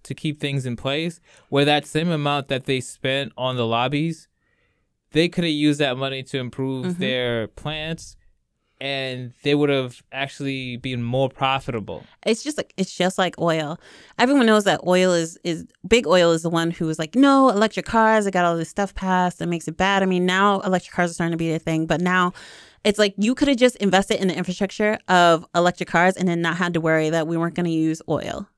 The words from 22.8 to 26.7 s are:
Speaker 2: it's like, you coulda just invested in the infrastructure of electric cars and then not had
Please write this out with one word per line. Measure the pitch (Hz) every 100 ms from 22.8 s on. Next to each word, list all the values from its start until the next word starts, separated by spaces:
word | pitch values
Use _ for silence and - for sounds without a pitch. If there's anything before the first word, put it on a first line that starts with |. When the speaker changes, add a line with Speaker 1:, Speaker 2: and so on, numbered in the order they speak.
Speaker 2:
it's | 214 208
like, | 208 196
you | 214 254
coulda | 285 262
just | 247 -
invested | 202 185 196 220
in | 190
the | 165
infrastructure | 175 180 190 - 214 214 -
of | 185 175 165 170 170
electric | 175 175 -
cars | 170 180 185
and | 180
then | 170
not | 170 170
had | 175